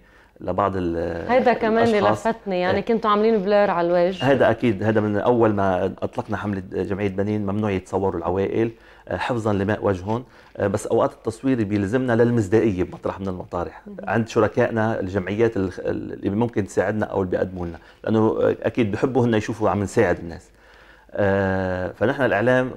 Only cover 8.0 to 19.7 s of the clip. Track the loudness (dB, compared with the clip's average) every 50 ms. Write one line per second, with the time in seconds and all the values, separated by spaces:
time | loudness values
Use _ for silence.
8 | 0 0 -2 -2 -2 -2 0 0 0 0 0 0 0 -2 -4 -8 -18 -20 -20 -18
9 | -8 -8 -6 -4 -4 -4 -4 -2 0 0 0 2 0 0 0 0 0 0 0 0
10 | -2 -4 -4 -4 -6 -10 -18 -20 -20 -14 -6 -2 -2 0 0 -2 -2 0 2 2
11 | 2 0 -2 -6 -8 -8 -8 -4 -2 -2 0 0 0 0 0 0 0 0 0 0
12 | 0 2 2 4 4 4 2 0 2 2 2 4 4 2 2 0 -2 -4 -6 -6
13 | -8 -8 -6 -6 -6 -6 -6 -8 -8 -8 -6 -6 -6 -6 -10 -14 -18 -18 -16 -10
14 | -6 -2 -2 -2 -2 0 2 2 2 2 2 0 0 0 0 0 0 0 -2 -2
15 | -4 -2 -2 -2 -2 -2 0 0 0 0 0 0 -2 -2 -4 -6 -4 -4 -4 -4
16 | -6 -8 -10 -6 -4 -2 0 0 -2 -2 -2 -4 -4 -2 -2 0 0 0 0 -2
17 | -4 -2 -2 -2 0 0 -2 -2 -2 -4 -4 -6 -8 -8 -10 -12 -16 -20 -20 _
18 | -4 0 2 4 4 4 4 4 2 2 2 0 -2 -2 0 0 0 0 0 0
19 | -2 0 2 2 2 2 2 0 0 -2 -4 -2 0 0